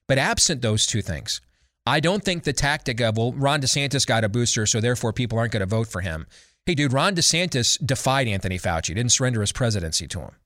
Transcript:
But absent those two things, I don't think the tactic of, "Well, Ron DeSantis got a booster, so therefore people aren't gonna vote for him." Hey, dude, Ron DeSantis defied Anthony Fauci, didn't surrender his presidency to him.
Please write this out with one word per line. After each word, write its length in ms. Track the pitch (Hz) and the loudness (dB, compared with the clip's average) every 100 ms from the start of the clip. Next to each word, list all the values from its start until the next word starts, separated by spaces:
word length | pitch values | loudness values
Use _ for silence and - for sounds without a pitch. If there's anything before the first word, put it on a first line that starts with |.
| _ | _
But 100 | 131 | 0
absent 440 | 160 226 - 139 | 2 2 0 2
those 240 | 123 107 - | 0 0 0
two 160 | 110 | -2
things, 380 | - 78 - - _ _ _ _ - | -4 -6 -6 -8 _ _ _ _ 0
I 140 | 143 | 2
don't 240 | 160 202 | 2 0
think 180 | 202 175 | -2 -2
the 80 | 160 | -2
tactic 480 | 139 143 147 - 117 | 0 0 0 -2 0
of, 160 | 117 110 | 0 2
"Well, 160 | 117 | 0
Ron 280 | 139 139 147 | 0 0 2
DeSantis 460 | 131 151 139 101 - | 0 0 0 0 2
got 180 | 117 | 2
a 40 | 110 | 2
booster, 380 | 110 120 - 107 | 0 0 0 0
so 140 | 120 | 2
therefore 320 | 117 123 117 | 0 0 -2
people 260 | 104 123 113 | -2 -2 0
aren't 140 | 117 | 0
gonna 140 | 113 92 | 0 0
vote 200 | 110 113 | 0 -2
for 120 | 92 | -4
him." 260 | 90 78 - - - _ - | -6 -6 -10 -18 -20 _ -2
Hey, 80 | |
dude, 180 | 175 147 | 0 2
Ron 220 | 131 175 | 2 2
DeSantis 640 | 185 156 160 180 139 117 - | 2 2 2 0 0 0 0
defied 420 | 131 135 - 135 127 | 0 0 2 2 2
Anthony 320 | 98 92 90 | -2 -2 -4
Fauci, 360 | - 82 82 | -2 -2 -2
didn't 160 | 85 123 | -2 2
surrender 280 | - 127 117 | 2 2 0
his 120 | 101 | -2
presidency 540 | - 120 104 82 78 69 | 0 0 0 -2 -4 -6
to 120 | 87 | -10
him. 120 | 69 - | -10 -16